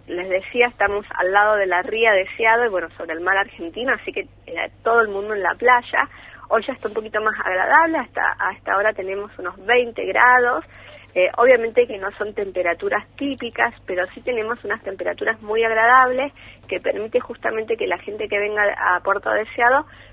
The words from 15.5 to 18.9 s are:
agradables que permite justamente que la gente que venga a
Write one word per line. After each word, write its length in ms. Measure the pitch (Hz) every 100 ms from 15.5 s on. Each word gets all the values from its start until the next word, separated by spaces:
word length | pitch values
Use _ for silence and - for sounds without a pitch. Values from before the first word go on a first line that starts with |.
| 220 226
agradables 680 | 220 226 262 254 254 285 - - - -
que 100 | 185
permite 400 | - 202 220 247
justamente 560 | - 233 233 220 220 220
que 100 | 196
la 100 | 180
gente 320 | - 214 208
que 100 | 208
venga 240 | 208 208 202 -
a 240 | 190